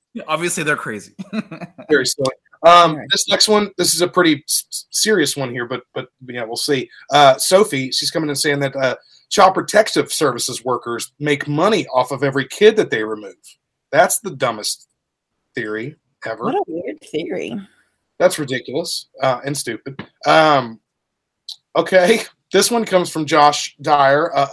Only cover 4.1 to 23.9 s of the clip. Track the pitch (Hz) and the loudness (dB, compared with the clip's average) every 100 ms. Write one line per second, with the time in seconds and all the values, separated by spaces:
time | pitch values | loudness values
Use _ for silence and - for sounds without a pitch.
4.1 | 185 170 143 - - - - - - 208 | 2 2 0 -2 -6 -6 -12 -8 -4 0
5.1 | 208 139 143 127 123 120 127 - 135 127 | 0 0 -2 -6 -6 -6 -8 -10 -12 -12
6.1 | _ 127 123 113 117 - 139 - - - | _ -14 -12 -10 -6 -2 -2 -4 -14 -2
7.1 | 143 139 131 - 185 208 135 131 - 139 | 6 6 6 4 4 4 -2 -4 -4 -4
8.1 | 165 156 139 151 143 139 139 131 120 _ | -4 -4 -2 -2 -2 -4 -2 -4 -4 _
9.1 | _ - - 190 190 - - - 151 143 | _ -6 4 4 4 -2 0 2 0 -2
10.1 | - 147 120 - 120 127 120 120 117 - | -2 -2 -2 -6 -8 -6 -6 -6 -10 -10
11.1 | - 147 143 147 147 190 214 - 127 127 | -8 -4 -4 -2 0 2 0 -2 -2 -2
12.1 | 135 143 135 127 - 214 214 139 120 107 | -2 -2 -2 -6 4 4 6 0 -2 -4
13.1 | 107 98 - - _ _ _ - 151 185 | -8 -12 -20 -20 _ _ _ -4 2 2
14.1 | - 202 139 127 110 104 - _ _ _ | 2 -6 -6 -4 -4 -8 -10 _ _ _
15.1 | _ _ _ _ - 110 107 123 160 _ | _ _ _ _ -10 -8 -8 -10 -16 _
16.1 | _ 113 110 123 370 - 165 - 311 - | _ -12 -8 -4 -4 -4 -8 -10 -12 -10
17.1 | 151 330 180 - 202 190 _ _ _ _ | -8 -6 -8 -8 -10 -14 _ _ _ _
18.1 | - 180 - 135 131 - 135 175 - - | -2 -2 0 -6 -8 -6 -8 -6 -8 -12
19.1 | - 131 123 135 147 - 110 - 139 - | -4 -4 -2 -6 -8 -8 -10 -12 -16 -18
20.1 | _ 143 156 156 143 117 113 _ _ _ | _ 2 6 6 4 2 -8 _ _ _
21.1 | _ _ _ - - _ - - 185 180 | _ _ _ -20 -20 _ -2 2 4 4
22.1 | 226 - _ _ 190 196 240 214 185 170 | 2 0 _ _ 0 2 0 0 0 0
23.1 | 160 147 156 147 143 - _ 147 | -4 0 4 4 4 -8 _ 0